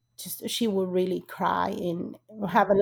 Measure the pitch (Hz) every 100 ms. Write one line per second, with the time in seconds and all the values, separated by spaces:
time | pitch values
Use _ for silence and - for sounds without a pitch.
0 | _ - 180 - 233 - 226 196 185 180
1 | 185 175 - - 175 180 180 - 175 170
2 | - - _ 214 196 208 196 196